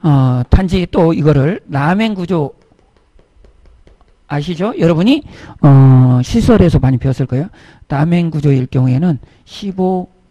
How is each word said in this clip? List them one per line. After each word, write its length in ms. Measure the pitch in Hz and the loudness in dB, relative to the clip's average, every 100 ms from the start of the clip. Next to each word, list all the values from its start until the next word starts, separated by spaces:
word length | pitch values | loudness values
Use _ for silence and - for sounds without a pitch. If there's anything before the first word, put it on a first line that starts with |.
어, 400 | 165 143 131 127 120 | 2 2 2 -2 2
단지 380 | - 190 185 175 | 2 2 -2 -2
또 240 | 151 165 | 0 0
이거를 460 | 165 147 143 135 208 _ | 2 2 2 0 -4 _
라멘 460 | 139 147 190 220 196 | -4 -2 -2 -2 -4
구조 380 | 170 180 139 - _ _ _ _ _ _ _ _ _ _ _ _ _ _ _ _ _ | -4 -4 -4 -10 _ _ _ _ _ _ _ _ _ _ _ _ _ _ _ _ _
아시죠? 460 | 143 147 165 202 339 | -8 -8 -6 -6 -2
여러분이, 440 | 170 160 202 294 - - - - | 0 0 0 0 -4 -20 -20 0
어, 600 | 147 139 135 131 127 123 | 4 6 6 6 4 0
시설에서 560 | 127 233 147 226 175 151 | -2 -2 2 2 2 2
많이 180 | 131 127 | 0 -2
배웠을 300 | 135 131 135 | -4 -4 -4
거예요. 220 | 123 151 _ _ _ _ | -6 -8 _ _ _ _
라멘 420 | 139 156 175 170 | -4 -2 0 -2
구조일 340 | 156 143 135 127 | -2 0 0 -2
경우에는 540 | 135 127 127 175 139 - _ _ | -2 0 0 -2 -4 -8 _ _
십오 600 | - 202 190 185 185 180 _ _ | -14 -12 -6 -4 -4 -8 _ _